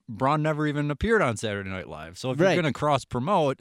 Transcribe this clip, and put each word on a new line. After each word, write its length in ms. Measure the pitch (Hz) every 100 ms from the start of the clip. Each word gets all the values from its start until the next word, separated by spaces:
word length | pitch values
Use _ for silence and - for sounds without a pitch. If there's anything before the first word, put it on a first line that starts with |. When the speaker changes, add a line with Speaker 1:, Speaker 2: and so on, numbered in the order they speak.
| -
Speaker 1:
Braun 320 | 107 131 151
never 240 | 156 151 151
even 220 | 147 147
appeared 320 | 143 208 226
on 160 | 143 107
Saturday 320 | 110 101 95
Night 180 | 95 73
Live. 300 | 76 80 90
So 140 | 131
if 80 | 135
Speaker 2:
Right. 140 | 185 175
Speaker 1:
you're 60 |
gonna 100 | 156
cross 320 | - 147 139 -
promote, 540 | 123 147 196 143 135